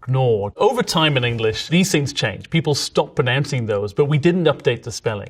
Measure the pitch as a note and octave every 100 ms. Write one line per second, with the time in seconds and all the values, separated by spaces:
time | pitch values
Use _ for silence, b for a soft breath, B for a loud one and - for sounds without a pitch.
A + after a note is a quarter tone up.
0 | - C3 B2+ A2 G2+ - G3+ B3+ A#3+ F3+
1 | D#3 C#3 A#2+ A#2 A2 G#2+ - D#3+ F#3+ D#3+
2 | C#3 - B2 F#2+ - E3 D#3 C#3+ - -
3 | D#3 - C3 B2+ C#3+ C3 A2+ G#2 G2+ -
4 | D3 D3+ D3+ F3 D#3+ C#3+ - A#2 - -
5 | - G#2+